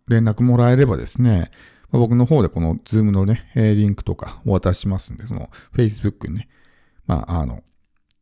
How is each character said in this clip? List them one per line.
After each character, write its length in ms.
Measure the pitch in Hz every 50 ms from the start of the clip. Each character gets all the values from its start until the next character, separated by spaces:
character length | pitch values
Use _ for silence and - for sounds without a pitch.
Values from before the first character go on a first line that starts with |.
| _ -
連 160 | 117 113 113
絡 180 | 110 104 117
も 140 | 123 123 123
ら 140 | 123 120 120
え 60 | 127
れ 100 | 131 143
ば 100 | 123 87
で 100 | 64 117
す 140 | - - -
ね、 300 | 123 120 107 87 - - - - - - _ _ - _
ま 80 | - 123
あ、 20 |
僕 140 | 120 113 120
の 100 | 123 127
方 180 | 123 160 139
で 60 | 95 -
こ 120 | - 90
の 160 | 82 80 -
Zoom 340 | - - - 107 110 107 104
の 160 | 98 95 95
ね、 240 | 101 113 - - - -
え 180 | 113 110 107
ー、 20 | 104
リ 120 | 104 104
ン 80 | 101 98
ク 100 | - -
と 100 | - -
か 260 | - - - - - -
お 120 | - 98 90
渡 140 | - 90
し 60 | 87 -
し 100 | - 101
ま 100 | 95 95
す 140 | - -
ん 60 | 95 -
で、 80 | 110
そ 80 | 120 107
の 160 | - - - - - - _ -
Facebook 560 | 127 120 104 104 - - 98 - - - -
に 60 | 80
ね、 120 | - - _ _ _ _ _ _ _ _ _ _ - _
ま 200 | - 87 73 - -
あ、 120 | 87 82
あ 60 | 73
の、 160 | 62 - - - _ _ _ _ _ _ _ _ _ _ _